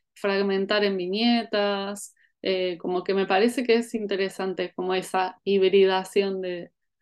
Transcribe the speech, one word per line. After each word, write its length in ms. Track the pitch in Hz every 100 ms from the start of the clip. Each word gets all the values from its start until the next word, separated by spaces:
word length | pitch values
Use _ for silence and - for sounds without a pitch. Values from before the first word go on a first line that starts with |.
| _ -
fragmentar 640 | 202 196 202 196 196 214
en 120 | 202 190
viñetas, 1200 | 180 202 240 233 233 208 202 196 196 202 - _ _ _
eh, 360 | 196 185 185 170
como 260 | - 180
que 100 | 180
me 120 | 190 190
parece 380 | 190 233 247
que 120 | 240 226
es 180 | 233
interesante 800 | 226 202 190 190 190 190 180 180
como 200 | - 185
esa 460 | 185 185 190 185 -
hibridación 960 | 196 196 190 196 190 190 190 208 196 190
de, 300 | 185 175 175 _ _ _